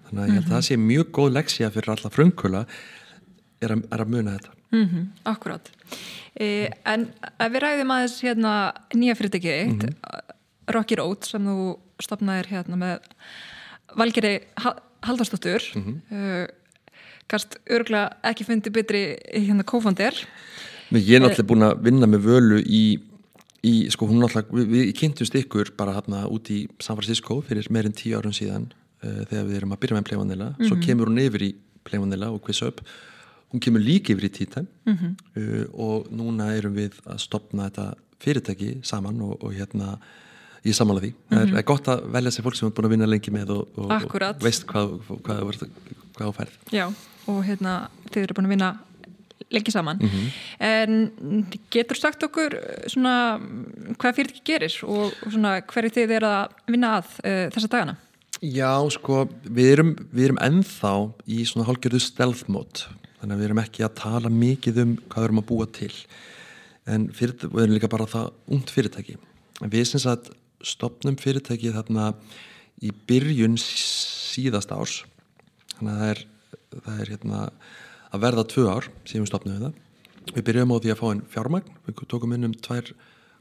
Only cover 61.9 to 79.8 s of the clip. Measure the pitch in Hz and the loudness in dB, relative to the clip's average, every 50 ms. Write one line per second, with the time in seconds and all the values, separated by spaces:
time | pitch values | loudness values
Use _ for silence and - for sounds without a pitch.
61.9 | 120 127 - - - - 127 127 117 - - - 98 98 - - - - - - | 2 2 0 0 0 0 0 0 0 -2 -4 -4 -4 -4 -4 -8 -12 -14 -14 -14
62.9 | - - - - _ _ - 104 101 101 104 107 107 110 113 110 - - 113 110 | -16 -20 -20 -20 _ _ -8 -6 -4 -2 0 0 2 0 0 -2 -2 -2 -2 -2
63.9 | - - - 110 113 120 117 117 113 113 117 123 131 131 - 123 113 120 123 117 | -4 -4 -6 -2 -2 0 0 2 4 4 4 4 2 2 0 0 2 2 2 2
64.9 | 117 - - - - 113 113 110 110 110 107 110 120 113 110 107 - - 107 98 | 2 -2 -4 -6 -4 -2 0 2 2 2 2 0 0 -2 -2 -4 -6 -10 -10 -10
65.9 | - - - - - - - - - - - - - - - - - _ _ - | -10 -12 -18 -20 -20 -20 -20 -20 -20 -20 -20 -20 -20 -20 -20 -20 -20 _ _ -2
66.9 | 110 107 110 - - - 120 117 120 - - - - 113 113 107 107 107 110 107 | -2 0 -2 -2 -2 -2 -4 -4 -2 -4 -8 -4 0 2 4 4 4 4 2 0
67.9 | 113 110 110 107 - 113 110 - - _ _ - 139 143 131 - - 135 113 104 | -2 -2 -4 -4 -4 -6 -6 -6 -10 _ _ -4 -2 -2 -2 -4 -8 -8 -8 -8
68.9 | - - 101 - - - - _ _ _ _ _ - - - 104 107 113 120 120 | -8 -10 -14 -14 -16 -20 -20 _ _ _ _ _ -16 -12 -8 -4 -2 0 0 0
69.9 | - 143 131 127 120 117 - - - - _ _ _ - - - - - - 120 | -2 -2 0 -2 -2 -2 -4 -12 -20 -20 _ _ _ -16 -12 -12 -10 -8 -8 -8
70.9 | - - - 139 135 131 - 139 131 139 131 - 120 113 113 117 110 110 107 - | -8 -6 -4 -4 -4 -2 -2 -2 -2 -2 -4 -6 -6 -4 -4 -4 -4 -4 -4 -4
71.9 | 110 110 107 107 107 - - - - - - - - - - _ _ - - 104 | -2 -2 0 -2 -4 -6 -10 -20 -20 -20 -20 -20 -20 -20 -20 _ _ -10 -8 -8
72.9 | 101 - - - 123 131 139 151 151 123 113 110 117 117 - - - - - - | -8 -6 0 2 2 4 4 2 2 2 4 4 2 2 -2 -4 -4 -4 -4 -4
73.9 | - - - - - - - - - 127 131 131 110 104 98 - 101 101 113 - | -4 -4 -6 -6 -8 -10 -10 -8 -6 -4 -2 0 0 -2 -2 -4 -6 -6 -6 -6
74.9 | - - - - _ _ _ _ _ _ _ _ _ _ _ - - - 110 107 | -6 -8 -12 -16 _ _ _ _ _ _ _ _ _ _ _ -18 -12 -8 -6 -6
75.9 | 104 104 107 107 107 - - - - _ _ _ - - _ _ - - - 107 | -4 -2 -2 -2 -2 -4 -6 -14 -20 _ _ _ -20 -20 _ _ -20 -16 -12 -10
76.9 | 107 107 107 104 107 104 - 107 104 104 104 104 - - - - - - - - | -10 -8 -8 -10 -10 -10 -8 -6 -6 -6 -6 -8 -10 -14 -20 -20 -20 -20 -20 -20
77.9 | - - - - - 98 110 123 120 113 107 - - 135 127 98 92 120 - - | -20 -20 -16 -10 -4 0 2 2 2 2 0 0 2 2 2 2 2 -2 -4 -8
78.9 | - - - - - 110 104 104 - 98 - 95 98 101 117 147 160 - | -12 -18 -14 -8 -4 -4 -4 -2 -4 -6 -6 -6 -8 -6 -6 -8 -8 -10